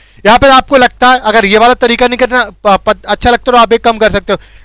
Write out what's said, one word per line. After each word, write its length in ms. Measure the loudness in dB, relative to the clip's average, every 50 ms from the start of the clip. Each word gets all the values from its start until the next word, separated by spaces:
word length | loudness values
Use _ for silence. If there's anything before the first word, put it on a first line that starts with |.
| _ _ _ _ 0
यहाँ 140 | 0 2 2
पे 80 | 2
आपको 300 | 2 2 2 0 0 0
लगता 320 | 0 0 0 0 0 0 0
है, 100 | 0 0
अगर 260 | -2 -2 0 0 0
ये 120 | 0 0
वाला 160 | 2 2 2 0
तरीका 340 | 0 -2 -2 0 0 -2
नहीं 100 | -2 -2
करना 320 | -2 -4 -2 -2 -4 -4 -6 -8 _ -2
प-, 100 | -2 -2 0 -2 -4
प-, 160 | -6 -6 -6
अच्छा 240 | -8 -6 -4 -2 -2
लगता 220 | -2 -2 -2 0
तो 60 | 0
आप 160 | 2 2 2 0
एक 100 | 0 -2
काम 140 | -2 -2
कर 140 | 0 -2 -2
सकते 220 | -2 -4 -6 -6 -8
हो, 60 | -8 -10 -14 -20 -20